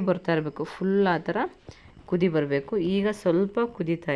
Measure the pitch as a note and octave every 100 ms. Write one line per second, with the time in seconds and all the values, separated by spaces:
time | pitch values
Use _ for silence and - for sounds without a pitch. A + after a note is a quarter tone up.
0 | F#3+ F3+ - D#3+ D#3 - D#3+ - F#3 G3
1 | G3 E3 E3+ F#3 F4+ - - - - -
2 | - F3+ F#3 D#3+ D3 C#3 C#3 G#3 E3+ G3
3 | G3+ G#3 F#3 E3+ G3+ G3+ A#3 - E3 E3
4 | -